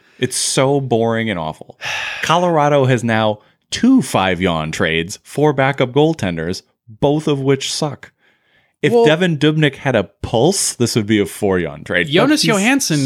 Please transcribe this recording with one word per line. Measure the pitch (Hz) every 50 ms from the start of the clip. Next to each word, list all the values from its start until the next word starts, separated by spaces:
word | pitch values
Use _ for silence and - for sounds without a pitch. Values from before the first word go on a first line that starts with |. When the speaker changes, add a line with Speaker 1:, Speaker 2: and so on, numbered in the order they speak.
| _ _ _
Speaker 1:
It's | - 127 - -
so | - - - - 151 131 135 143 143
boring | 135 123 120 113 117 113 113 113 113 113
and | 95
awful. | 85 80 78 76 - - - - - - - - -
<sighs> | - - - - -
Colorado | - 160 175 180 175 170 151 143 147 147 143 131
has | 127 131 113 113
now | 117 110 110 110 107 104 - _ _ _ _ _ -
two | - - - 254 269 247
five | 135 - - 110 92 95 92 85
yawn | 92 90 85 80 78 78
trades | 78 - 95 80 80 82 82 95 - -
for | _ - - 139 147 151
backup | 143 139 131 135 135 - 135 120
goaltenders, | 120 143 151 160 160 - - 92 85 82 80 87 92 - - _ _ _ _
both | - 110 - - 143 147 156 151
of | 160 143 139
which | 135 139 135 135 - - -
suck. | - 160 147 123 - - - _ _ _ _ _ _ _ _ _ _ _ _ _ _
If | - 156 233
Speaker 2:
Well, | 233 233
Speaker 1:
Devin | 151 156 165 185 175 160
Dubnyk | 135 151 156 156 156 156 143 -
had | - - 139 123
a | 104 98
pulse, | - _ _ - - - 113 127 175 - - - - -
this | - 120 113 -
would | 120 104
be | 101 110 104
a | 98
four | 82 - - 107 98 92 90
yawn | 85 73 73 76 -
trade. | - - - 175
But | 147 143
Speaker 2:
Jonas | 185 233 277 311 302
Speaker 1:
he's | - 165
Speaker 2:
Johansson | 220 190 196 240 277 269 - - 160 143 135